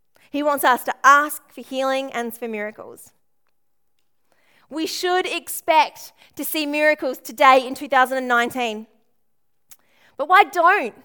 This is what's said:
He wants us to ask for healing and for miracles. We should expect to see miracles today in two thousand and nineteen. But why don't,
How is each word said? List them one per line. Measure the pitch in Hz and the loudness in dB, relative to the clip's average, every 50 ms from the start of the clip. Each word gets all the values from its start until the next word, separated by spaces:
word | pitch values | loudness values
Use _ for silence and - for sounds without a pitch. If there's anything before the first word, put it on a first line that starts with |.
| _ _ _ _ _ _ | _ _ _ _ _ _
He | - 285 | -6 -4
wants | 294 302 285 269 302 | -2 -2 0 2 2
us | 277 247 - - | 2 2 2 -2
to | 269 - _ - | -6 -6 _ 4
ask | 262 285 285 294 302 - - _ _ | 6 6 6 4 0 -6 -12 _ _
for | - - | -20 -20
healing | 233 - 269 262 269 269 262 262 269 269 - | -16 -10 -6 -4 -2 -2 -2 -4 -4 -6 -6
and | 233 240 226 - | -8 -8 -8 -8
for | - 254 233 | -10 -10 -10
miracles. | 220 208 208 214 220 - - 117 - - - - _ _ _ _ _ _ _ _ _ _ _ _ _ _ _ _ _ _ _ _ _ _ _ _ _ _ _ _ _ _ _ - | -8 -8 -10 -10 -12 -16 -20 -20 -20 -20 -20 -20 _ _ _ _ _ _ _ _ _ _ _ _ _ _ _ _ _ _ _ _ _ _ _ _ _ _ _ _ _ _ _ -14
We | 254 320 320 - | -10 -8 -8 -8
should | - - 370 359 359 370 370 | -6 -6 -4 -2 -2 -2 -2
expect | 359 311 339 339 - - - - - 320 311 294 - - - - - _ _ _ _ _ - | -4 -6 -8 -8 -10 -12 -6 -2 2 4 4 2 2 -2 -14 -20 -20 _ _ _ _ _ -12
to | 285 | -10
see | - - 311 302 | -6 -4 -4 -4
miracles | 285 294 302 302 302 302 302 320 262 254 - | -4 -2 0 2 2 2 0 -2 -6 -6 -8
today | - - 233 226 285 262 262 269 254 247 | -12 -10 -2 4 6 6 6 6 4 -2
in | 262 | -8
two | - 302 254 | -10 -6 -2
thousand | 277 262 254 247 262 262 | 2 2 2 2 0 -4
and | 262 247 | -4 0
nineteen. | 240 233 240 247 247 262 240 226 214 214 220 _ _ _ _ _ _ _ _ _ _ _ _ _ _ _ _ _ - _ _ _ _ _ _ _ _ | 0 0 0 -2 -4 -6 -6 -6 -6 -10 -14 _ _ _ _ _ _ _ _ _ _ _ _ _ _ _ _ _ -20 _ _ _ _ _ _ _ _
But | - 277 302 | -6 -2 2
why | 370 392 392 | 4 4 4
don't, | 269 - 349 330 349 392 403 277 208 - - - | 4 2 2 4 4 4 4 0 -4 -8 -12 -20